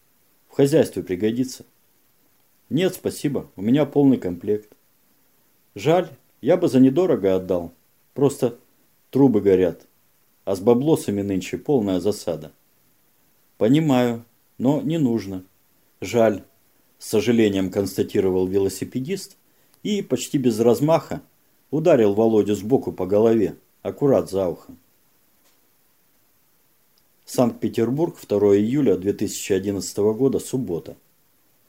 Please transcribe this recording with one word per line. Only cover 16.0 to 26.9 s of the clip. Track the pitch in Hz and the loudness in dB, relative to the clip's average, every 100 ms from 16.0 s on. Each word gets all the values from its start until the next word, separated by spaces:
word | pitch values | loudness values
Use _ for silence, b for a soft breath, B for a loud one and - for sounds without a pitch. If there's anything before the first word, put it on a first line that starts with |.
Жаль", | 95 117 113 98 - _ _ _ _ _ | -4 2 2 0 -8 _ _ _ _ _
с | - | -2
сожалением | 110 110 117 107 98 95 | 0 2 2 2 2 -2
констатировал | 98 98 - 98 107 95 92 92 | -4 -4 -4 -2 0 0 0 0
велосипедист | 98 98 - - 123 135 190 - _ _ _ _ _ | 0 -2 -4 -8 -8 -8 -8 -10 _ _ _ _ _
и | 185 208 | -6 -4
почти | - 123 - 147 | -4 -6 -4 -2
без | 127 107 | 0 2
размаха | 117 113 151 160 - - - _ _ _ _ | 2 2 2 0 -2 -12 -14 _ _ _ _
ударил | 147 160 143 107 | -2 2 4 4
Володю | 101 113 110 98 | 2 2 2 0
сбоку | 104 104 131 - | -2 0 -2 -2
по | - 92 | -8 -2
голове, | 104 113 113 90 80 _ _ | 2 4 2 0 -4 _ _
аккурат | - 98 143 110 82 | -12 -2 0 2 0
за | 95 92 | -4 -4
ухо. | 80 - - _ _ _ _ _ _ _ _ _ _ _ _ _ _ _ _ _ _ _ _ _ | -6 -14 -20 _ _ _ _ _ _ _ _ _ _ _ _ _ _ _ _ _ _ _ _ _